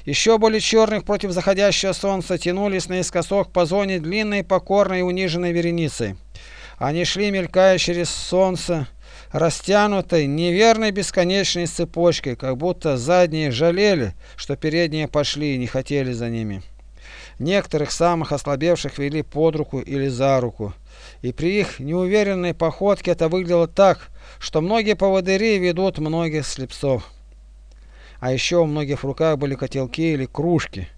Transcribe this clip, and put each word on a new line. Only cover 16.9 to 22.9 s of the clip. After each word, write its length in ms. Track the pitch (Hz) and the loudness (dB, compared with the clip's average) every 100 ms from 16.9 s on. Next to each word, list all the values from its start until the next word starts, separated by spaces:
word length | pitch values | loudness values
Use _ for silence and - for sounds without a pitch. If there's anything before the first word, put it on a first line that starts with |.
| - - - - - | -20 -20 -20 -18 -8
Некоторых 520 | 135 196 - 156 147 | -2 0 0 -2 -2
самых 400 | - 170 170 147 | 0 2 2 0
ослабевших 640 | 143 - 143 160 170 143 - | -4 -4 -2 2 0 -2 -6
вели 260 | 143 151 | -4 -4
под 320 | 147 147 160 156 | -4 0 0 0
руку 240 | 147 135 | -4 -6
или 280 | - 139 135 | -6 -4 -2
за 320 | 123 135 135 | 0 2 2
руку, 340 | 123 - 104 85 - - - - | 0 -4 -8 -10 -18 -20 -20 -10
и 100 | 123 | -8
при 280 | 123 160 202 | -4 -2 0
их 200 | 190 - | -2 -4
неуверенной 760 | 131 170 185 208 202 190 175 | -6 -2 0 2 2 0 -2
походке 580 | 165 165 139 196 | -2 -2 0 0